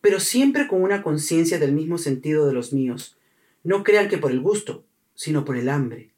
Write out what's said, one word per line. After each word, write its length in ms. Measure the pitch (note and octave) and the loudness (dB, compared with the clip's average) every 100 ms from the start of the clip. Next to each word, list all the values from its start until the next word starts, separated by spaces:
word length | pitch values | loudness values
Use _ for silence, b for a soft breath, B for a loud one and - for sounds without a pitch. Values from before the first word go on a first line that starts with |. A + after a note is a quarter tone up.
Pero 180 | G#3 F#3 | 4 2
siempre 480 | - A#3+ C#4 C#4+ C#4+ | 0 2 2 2 0
con 140 | F#3 | 0
una 200 | F#3+ G3+ | 2 0
conciencia 580 | F3 D3+ D3 E3 E3 F3 | -2 -4 0 0 2 2
del 120 | C#3+ | 0
mismo 260 | D3 D#3+ E3+ | 0 -2 -4
sentido 480 | D3 B2+ D3+ D3+ C#3+ | -4 -4 -2 2 2
de 80 | |
los 200 | B2+ A#2 | 0 -4
míos. 440 | C#3 C3 A#2 - _ _ _ _ _ | -2 -2 -6 -12 _ _ _ _ _
No 200 | E3 G3 | -2 -2
crean 260 | G3+ G#3 G3+ | 4 4 4
que 80 | F#3 | 0
por 140 | C3+ | 0
el 100 | B2+ | 0
gusto, 420 | D3+ G#3 - - _ _ _ | 0 -2 -4 -14 _ _ _
sino 320 | - D3+ D3+ C#3 | -14 -4 -2 -2
por 100 | B2+ | -4
el 140 | B2 | -2
hambre. 420 | C#3+ B2 - - | -2 -2 -6 -18